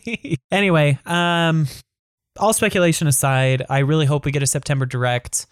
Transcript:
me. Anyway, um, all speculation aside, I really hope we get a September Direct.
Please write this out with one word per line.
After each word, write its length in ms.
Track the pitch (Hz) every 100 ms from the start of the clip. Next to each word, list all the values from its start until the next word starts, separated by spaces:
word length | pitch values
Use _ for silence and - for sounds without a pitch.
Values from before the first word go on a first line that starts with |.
| 233
me. 300 | 214 - 160 -
Anyway, 480 | 190 202 160 147 135 -
um, 640 | 175 175 170 165 160 147 - - _ _ _ _ -
all 140 | 208
speculation 540 | 214 214 196 175 156 151
aside, 560 | 135 139 131 131 131 -
I 100 | 135
really 260 | 139 160 139
hope 200 | 147 143
we 60 |
get 120 | 139
a 40 | 139
September 380 | 147 - 139 127
Direct. 600 | 123 123 123 - - -